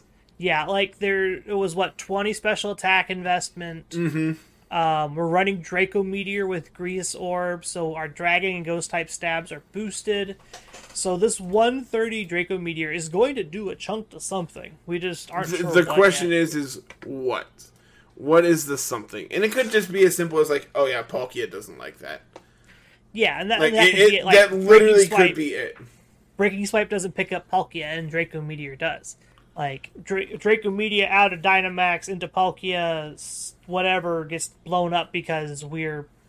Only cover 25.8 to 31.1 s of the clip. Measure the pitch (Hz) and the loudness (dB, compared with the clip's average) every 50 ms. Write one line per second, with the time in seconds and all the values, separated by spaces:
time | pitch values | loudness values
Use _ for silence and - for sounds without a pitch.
25.8 | - - _ _ _ _ _ _ _ _ _ - 196 202 196 196 202 190 - 214 | -20 -20 _ _ _ _ _ _ _ _ _ -2 -2 -2 0 -4 -4 -2 0 0
26.8 | 208 208 214 196 180 185 - - 185 - 196 170 - _ 185 190 175 - - 165 | 0 0 -2 -4 -4 -4 -4 -6 -6 -4 -6 -8 -6 _ -2 -2 -2 -2 -6 -10
27.8 | 151 151 160 165 165 156 156 165 170 165 - 156 151 151 156 147 147 139 135 135 | -8 -8 -8 -8 -8 -4 -4 -4 -4 -4 -6 -10 -10 -10 -10 -10 -12 -12 -8 -6
28.8 | 160 160 143 - - - - - _ _ _ _ _ _ _ - 147 139 135 135 | -4 -4 -4 -6 -12 -18 -20 -20 _ _ _ _ _ _ _ -8 -6 -6 -6 -10
29.8 | - - - - 165 - 196 190 196 - 214 156 - 208 220 220 214 202 196 202 | -14 -18 -20 -18 -8 -6 -4 -4 -4 -6 -8 -2 2 2 2 2 2 -2 -2 -2
30.8 | 214 214 208 202 196 - | -2 0 0 0 2 2